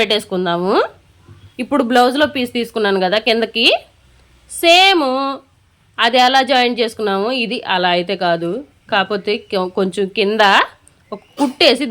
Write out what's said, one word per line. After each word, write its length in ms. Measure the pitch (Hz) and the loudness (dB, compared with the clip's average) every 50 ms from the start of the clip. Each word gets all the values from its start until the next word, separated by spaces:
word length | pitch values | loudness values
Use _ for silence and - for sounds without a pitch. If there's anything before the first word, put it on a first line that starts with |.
పెట్టేసుకుందాము. 720 | 220 202 214 208 208 - 196 180 185 175 170 175 180 190 233 392 571 - - _ _ _ _ _ _ - - - - - _ - | 0 0 0 -2 -4 -4 -6 -4 -2 -2 -2 -2 -2 0 0 0 0 -2 -6 _ _ _ _ _ _ -20 -20 -20 -20 -16 _ -12
ఇప్పుడు 200 | 247 - 277 277 247 226 | -6 -2 -2 -2 0 2
బ్లౌజ్లో 360 | 254 247 247 247 247 294 302 294 294 | 2 2 4 2 2 0 -2 -2 -2
పీస్ 180 | 262 247 240 - 240 | -4 -6 -4 -4 -6
తీసుకున్నాను 420 | 226 226 - 226 208 202 196 190 185 | -6 -6 -4 -2 -2 0 0 0 0
కదా 120 | 180 202 220 220 | 0 0 0 0
కిందకి, 400 | 233 220 226 220 220 - 226 247 330 605 - - _ _ _ _ _ _ _ _ _ _ _ _ - - - | 0 0 0 -2 -4 -2 0 2 2 2 0 -2 _ _ _ _ _ _ _ _ _ _ _ _ -20 -8 0
సేమ్ 460 | 339 330 339 359 381 392 381 339 285 254 254 269 269 277 269 269 - _ _ _ _ _ _ _ _ _ _ - 220 | 2 4 6 6 6 4 4 2 0 0 -2 -2 -4 -6 -6 -10 -14 _ _ _ _ _ _ _ _ _ _ -2 0
అది 140 | 233 233 247 247 | 2 2 4 4
ఎలా 140 | 254 269 269 262 262 | 4 4 2 2 2
జాయిన్ 260 | 269 247 247 240 240 214 | 2 2 0 0 0 -2
చేసుకున్నాము, 460 | 226 220 - - 220 202 196 196 202 240 269 254 | -4 -4 -4 -4 -4 -2 -2 -2 -2 -2 -4 -4
ఇది 160 | 226 190 247 - - - 190 | -4 -4 -6 -6 -4 -4 -2
అలా 160 | 180 180 180 175 | 0 0 0 0
అయితే 180 | 180 175 190 196 180 185 | 0 -2 -2 -4 -2 0
కాదు, 240 | 175 170 165 170 170 196 254 294 - _ _ _ - | 0 0 0 -2 -4 -6 -6 -8 -12 _ _ _ -4
కాకపోతే 400 | 220 196 190 185 208 202 - 208 214 226 - - | -2 -2 -2 -2 -4 -6 -4 -4 -6 -6 -6 -6
కొ-, 200 | 214 190 185 180 - 208 | -4 -4 -4 -4 -2 -2
కొంచెం 260 | 190 190 180 202 196 190 - - | -2 -2 -2 -4 -4 -4 -2 -2
కింద 240 | 196 202 220 214 208 196 202 269 - - - _ _ _ _ _ _ - | -2 0 2 2 4 4 4 4 2 0 -6 _ _ _ _ _ _ -16
ఒక 80 | 208 196 _ _ _ - | -16 -16 _ _ _ -2
కుట్టేసి 440 | 285 247 - - 359 277 - - 294 226 | -2 -2 0 2 2 2 2 2 -2 -2